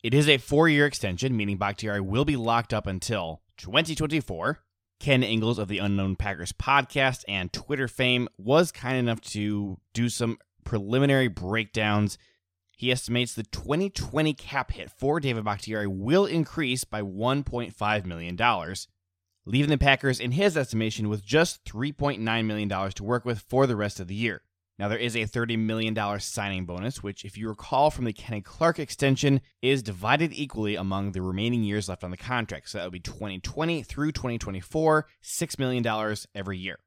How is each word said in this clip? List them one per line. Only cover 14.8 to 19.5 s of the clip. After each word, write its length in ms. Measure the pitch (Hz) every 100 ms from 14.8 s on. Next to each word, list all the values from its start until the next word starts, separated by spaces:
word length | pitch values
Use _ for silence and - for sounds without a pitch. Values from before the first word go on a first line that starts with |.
| 90
for 260 | _ 135 147
David 260 | 139 117
Bakhtiari 440 | 107 101 - 110 104
will 380 | 95 104 170 202
increase 580 | 165 156 - 143 127
by 180 | - 107
one 400 | 101 95 117 139
point 320 | 135 120 117
five 320 | - 104 107 90
million 300 | 82 85 90
dollars, 500 | 117 104 82 92 - _ _ _ _ _
leaving 220 | -